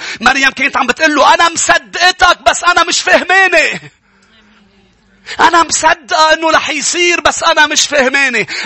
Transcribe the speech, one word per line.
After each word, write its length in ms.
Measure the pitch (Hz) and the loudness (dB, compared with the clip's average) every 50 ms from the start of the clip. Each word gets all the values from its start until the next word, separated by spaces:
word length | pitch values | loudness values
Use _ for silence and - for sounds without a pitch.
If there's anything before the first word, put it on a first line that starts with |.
| - - - - | -8 -14 -8 -2
مريم 300 | 220 247 269 269 269 262 | -2 0 0 2 0 0
كانت 260 | - - 269 269 - | 0 -2 -4 -2 -2
عم 100 | 254 269 | -2 -2
بتقول 280 | 233 - - 320 311 302 | -2 -2 0 0 0 2
له: 200 | 285 311 - 330 | 2 4 4 4
"أنا 180 | 349 339 339 | 4 2 0
مصدقتك، 840 | 330 - - - 339 330 262 196 180 349 349 359 359 - 370 349 320 - | 0 -2 -2 0 0 -2 -2 -6 -4 0 0 0 2 2 2 2 2 2
بس 220 | 262 330 294 - 339 | 0 -2 -2 0 0
أنا 200 | 349 359 349 339 | 0 2 2 0
مش 160 | 349 302 - | -2 -2 -4
فهمانة. 800 | - 370 349 247 285 359 370 381 381 370 349 311 294 220 214 170 143 139 _ _ _ _ _ _ _ _ _ _ _ _ _ _ _ _ _ _ _ _ _ _ _ _ _ _ - - - - | 0 0 0 0 2 2 2 2 2 2 2 0 0 -2 -4 -8 -12 -18 _ _ _ _ _ _ _ _ _ _ _ _ _ _ _ _ _ _ _ _ _ _ _ _ _ _ -20 -10 -4 0
أنا 220 | - 330 339 339 | 0 2 2 2
مصدقة 720 | 320 302 - - 311 320 349 339 277 202 370 311 311 311 | 0 0 -2 0 0 0 0 -2 -4 -4 0 2 2 2
أنه 180 | 311 320 330 320 | 2 0 0 0
رح 200 | 311 - - - | 0 0 0 -2
يصير، 500 | 311 277 226 - 311 349 349 349 339 339 | -6 -6 -6 -4 -2 -2 0 0 0 0
بس 220 | 311 311 - - | -2 -2 -2 -2
أنا 240 | - 330 311 320 302 | -2 0 2 2 0
مش 200 | 294 302 - - | 0 0 -2 -2
فهمانة." 600 | - 285 294 247 262 277 277 277 262 233 214 180 - - - - | -2 0 0 0 0 0 0 0 0 -2 -4 -4 -6 -8 -10 -4